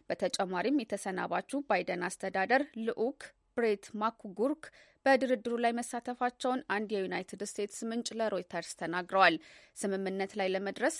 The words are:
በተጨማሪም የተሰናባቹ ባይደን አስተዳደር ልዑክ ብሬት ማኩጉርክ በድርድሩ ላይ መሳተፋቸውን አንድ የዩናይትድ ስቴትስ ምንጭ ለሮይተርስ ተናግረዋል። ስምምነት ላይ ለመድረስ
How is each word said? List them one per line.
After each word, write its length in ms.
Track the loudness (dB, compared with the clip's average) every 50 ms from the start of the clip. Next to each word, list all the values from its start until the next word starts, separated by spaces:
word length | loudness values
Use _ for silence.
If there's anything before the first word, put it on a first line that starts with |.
| _
በተጨማሪም 720 | -6 -4 -2 -2 -2 0 -2 -2 -2 -2 -2 0 2 2 0
የተሰናባቹ 840 | 0 -2 -4 -4 -4 -4 -4 -4 -2 -2 -2 -2 -2 -2 -4 -4 0
ባይደን 420 | 2 2 2 2 0 -2 -2 -2
አስተዳደር 580 | -4 -4 -4 -6 -2 -2 0 2 4 4 4 4 0 -6 -6
ልዑክ 400 | -4 -4 -2 0 -2 -2 -2 -6 -12 -20 -20 _ _ _ -2
ብሬት 320 | 0 2 2 2 0 -4 -8 -6
ማኩጉርክ 680 | -2 -2 -2 -2 -4 -10 -8 -2 0 0 0 0 -2 -6 -16 -20 -20 -20 _ _ _ 4
በድርድሩ 480 | 6 6 6 6 4 0 0 0 -2 -2
ላይ 160 | 0 2 2
መሳተፋቸውን 920 | 0 0 -4 -4 -6 -8 -6 -6 -4 0 -2 -2 0 0 0 0 0 0 -2
አንድ 220 | -2 -2 -2 -2 -2
የዩናይትድ 520 | -2 -2 -2 -2 -4 -4 -6 -8 -8 -8 -8
ስቴትስ 340 | -6 -6 -4 -6 -6 -6 -6 -6
ምንጭ 240 | -4 -4 -4 -4 -4 -4
ለሮይተርስ 580 | -2 -2 -2 -2 -4 -4 -6 -6 -8 -8 -8 -8
ተናግረዋል። 600 | -8 -6 -4 -4 -4 -2 2 6 8 8 8 6 4 -2 -10 -20 -20 -20 -18 -10
ስምምነት 540 | -6 -4 -2 -2 -2 -2 -2 -2 -2 -2 -2 -2
ላይ 120 | -2 0 0
ለመድረስ 460 | 0 0 -2 -4 -4 0 0 -2 0 -2